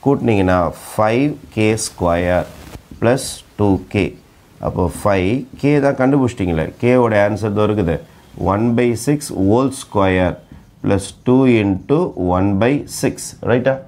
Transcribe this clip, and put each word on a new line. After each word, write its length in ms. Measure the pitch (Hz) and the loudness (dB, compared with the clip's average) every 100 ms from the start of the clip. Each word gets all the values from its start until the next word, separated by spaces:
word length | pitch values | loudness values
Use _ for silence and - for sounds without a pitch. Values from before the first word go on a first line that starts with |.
கூட்டினீங்கன்னா 560 | - 139 120 104 92 92 85 78 - | 0 0 2 2 2 2 0 -4 -12
ஃபைவ் 420 | - 107 117 143 147 - - | -2 0 2 0 -4 -10 0
கே 140 | 107 110 - | 0 0 -4
ஸ்கொயர் 600 | - 87 85 90 90 80 - - - - - | -2 0 0 0 0 -2 -12 -18 -20 -20 -2
பிளஸ் 320 | 110 135 - - - - | 0 0 -2 -12 -18 -2
டூ 100 | 104 92 - | 0 0 0
கே. 140 | 104 85 - - - _ - - | -2 -2 -4 -20 -20 _ -8 -6
அப்போ 160 | - 90 - | -2 -4 -2
ஃபைவ் 320 | 104 98 90 127 - - | 0 0 0 -2 -6 -4
கே 100 | 139 147 139 | 0 2 2
தான் 140 | 139 | 0
கண்டுபிடிச்சிட்டிங்களே. 640 | 131 143 127 117 92 82 78 - | 2 2 0 -2 -2 -2 -4 -2
K 140 | 120 127 117 | 2 2 4
ஓட 100 | 107 101 | 2 2
ஆன்சர் 280 | 104 107 101 | 0 -2 0
தான் 100 | 107 | 0
இருக்குது. 280 | 107 85 78 - - - - 92 | 2 0 -2 -6 -20 -20 -6 -2
one 140 | 98 117 117 | 0 0 2
by 100 | 120 117 131 | 0 0 -2
six 240 | 147 - | -2 -4
whole 400 | - 95 110 135 135 | -2 2 2 2 -4
square 520 | - 104 95 92 90 82 - - - - | -6 0 2 2 0 -2 -14 -20 -20 -8
plus 240 | 98 98 - - - | -2 -2 -2 -8 2
two 160 | 127 131 117 | 4 4 4
into 360 | 101 92 - 147 180 - 90 90 | 2 -2 0 0 0 -2 0 2
one 140 | 98 98 | 2 2
by 100 | 117 143 - - | 2 0 -4 -4
six, 120 | 123 - - - - | -4 -4 -14 -10 -2
ரைட்டா? 260 | 123 123 135 | 0 0 -2